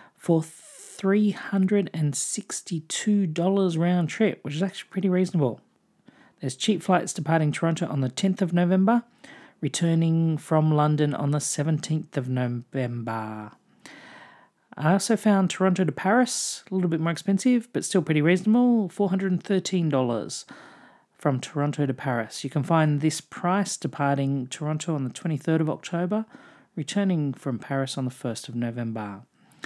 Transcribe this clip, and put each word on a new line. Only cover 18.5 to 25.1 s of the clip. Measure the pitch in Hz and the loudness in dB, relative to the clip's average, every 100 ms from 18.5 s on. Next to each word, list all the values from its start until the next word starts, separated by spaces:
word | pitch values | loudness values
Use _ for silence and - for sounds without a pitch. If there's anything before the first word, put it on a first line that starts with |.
| 233 247 233 190 | 4 6 4 0
four | - 202 | 0 0
hundred | 190 190 | 2 0
and | 180 | -2
thirteen | - 190 - 185 160 | 0 -2 0 0 2
dollars | 139 127 113 - - - - - - - _ _ _ | 2 2 -2 -4 -10 -14 -20 -20 -20 -20 _ _ _
from | 151 127 | -2 -2
Toronto | - 151 147 139 139 | -4 -2 -2 0 -2
to | |
Paris. | 131 139 120 110 - 135 | -2 -2 -2 -4 -8 -4
You | |
can | 147 | -4
find | 127 165 151 147 | 2 4 4 2
this | 156 - | 0 -2
price | - - 175 190 170 - | -10 -6 0 0 0 -4
departing | - - 143 139 139 139 127 | -6 -2 0 0 0 -2 -4
Toronto | - 151 156 - 151 | -6 -6 -4 -4 -4
on | |
the | |
twenty-third | 127 | -4